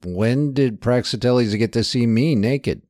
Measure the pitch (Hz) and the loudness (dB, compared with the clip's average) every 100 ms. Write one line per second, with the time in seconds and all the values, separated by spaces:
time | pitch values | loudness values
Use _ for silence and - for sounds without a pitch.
0 | 90 90 113 131 147 135 131 104 120 123 | -10 -2 0 0 0 0 0 0 0 0
1 | - 110 123 123 113 104 113 117 107 127 | -2 -2 0 2 2 0 -2 -2 -2 0
2 | 117 113 156 120 110 139 - 64 | 2 2 2 2 0 -2 -4 -6